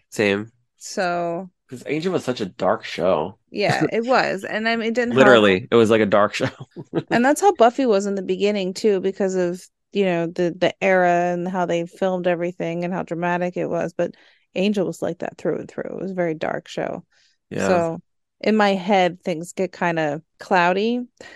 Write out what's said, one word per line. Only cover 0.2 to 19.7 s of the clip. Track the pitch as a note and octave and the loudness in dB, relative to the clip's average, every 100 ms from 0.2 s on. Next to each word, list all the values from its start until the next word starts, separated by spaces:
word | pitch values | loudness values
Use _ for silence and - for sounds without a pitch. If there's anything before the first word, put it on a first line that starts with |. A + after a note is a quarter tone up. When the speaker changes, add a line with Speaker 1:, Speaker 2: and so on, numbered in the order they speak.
| G#2 G2+ A2+ _ _ _ | 0 0 -4 _ _ _
Speaker 2:
So | - - F3+ F3 E3+ E3+ F#3 _ - | -12 -4 -4 -2 -4 -6 -10 _ -18
Speaker 1:
'Cause | B2+ - | -14 -6
Angel | D3+ F3+ | -4 -2
was | D#3 | -2
such | B2+ B2 | -2 -4
a | G2 | -6
dark | - F#2 A2 | -2 -2 -2
show. | - - F2 D#2+ F2 G#2 _ | -4 -2 0 0 -2 -8 _
Speaker 2:
Yeah, | F#3+ F#3 - D#3 | -4 -2 0 0
Speaker 1:
<laughs> | |
Speaker 2:
it | G#3+ A#3 | -2 0
was. | A#3+ D3 F#3 | 0 0 -4
And, | G3+ G#3 A3+ | -6 -4 -2
I | A#3 | -2
mean, | A3 | -2
it | |
didn't | A#3 A#3+ | -2 0
help. | F3 C3 | 6 8
Speaker 1:
Literally, | A#2+ G#2 F#2 - | 8 8 4 2
it | |
was | A#2+ G#2+ | 4 6
like | A2 | 4
a | G#2 | 4
dark | G#2 G#2 | 4 2
<laughs> | |
show. | - E3+ - - - - F3 - | 0 -6 -6 -18 -18 -6 -6 -2
Speaker 2:
And | A3 | 2
that's | B3+ D4 | 2 4
how | G4+ | 2
Buffy | F#4+ A#3+ A#3+ C4 | 6 4 4 2
was | G3 G3+ | 2 0
in | |
the | G3 | -4
beginning, | F#3 F#3 G3+ G#3 F#3 | -4 0 0 0 -2
too, | G3 A3 G3 | 0 0 2
because | F#3+ F#3+ G3 | 0 -2 -2
of, | F#3 F3 F3+ - _ _ | 0 -2 -4 -12 _ _
you | G3+ | -2
know, | F#3+ E3+ E3 | 0 0 -2
the, | F3+ F3 F3+ | -2 -2 0
the | F3 - | -2 0
era | G3 F#3 F3+ F3 F3 | 2 4 4 2 0
and | F3 F3 | -2 -4
how | F#3 F3 | -2 -2
they | E3+ E3+ | -2 -4
filmed | - F#3+ F#3 F3+ | -4 -2 0 -2
everything | E3+ F3 F3+ E3+ E3+ | -2 -4 -4 -6 -4
and | F3 | -4
how | F#3 | -6
dramatic | E3 E3 F3 F3 F3+ F3 | -6 -4 -2 -2 -2 -4
it | D#3 | -4
was. | E3+ E3+ | -4 -4
But | - F3 - _ _ _ | -4 -6 -6 _ _ _
Angel | - G3 G3+ E3 | -2 0 0 -2
was | E3+ | -4
like | E3+ E3+ | -6 -6
that | - - | -10 -6
through | F3 - | -6 -4
and | - | -8
through. | - | -10
It | - - | -10 -8
was | F#3+ | -8
a | |
very | F3+ F3 | -4 -4
dark | D#3+ - - - | -4 -6 -6 -8
show. | - - - - _ _ _ - | -8 -6 -8 -14 _ _ _ -10
Speaker 1:
Yeah. | - G3 | -4 0
Speaker 2:
So | F3+ E3 E3+ _ _ _ - | 0 -2 -6 _ _ _ -6
in | - G#3+ | -2 2
my | G3+ | 2
head, | F#3+ F3+ G3 F3+ F3 | 0 0 2 2 -2
things | - D#3+ F3 | -8 -8 -8
get | - F#3 | -6 -6